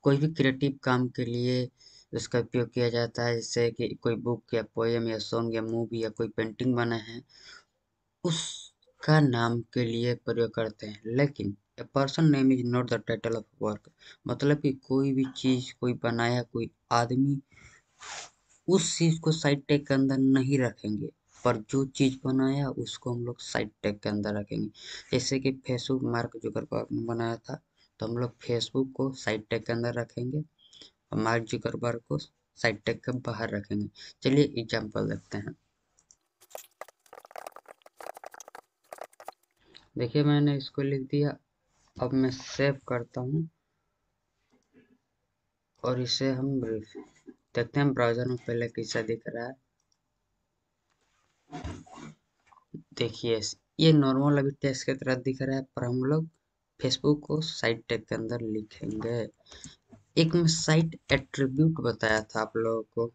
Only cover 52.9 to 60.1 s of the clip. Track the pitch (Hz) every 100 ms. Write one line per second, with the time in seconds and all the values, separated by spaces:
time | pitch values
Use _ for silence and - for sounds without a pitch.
52.9 | - 117 - 120 113 110 - _ - 160
53.9 | 151 135 131 143 143 139 143 139 131 -
54.9 | 135 131 127 127 131 131 135 - - 123
55.9 | 127 131 156 160 _ _ _ _ _ 131
56.9 | - 147 147 - 151 160 - 117 113 -
57.9 | 117 - 110 113 120 113 107 107 - 113
58.9 | 107 110 120 107 _ _ - - - _
59.9 | - _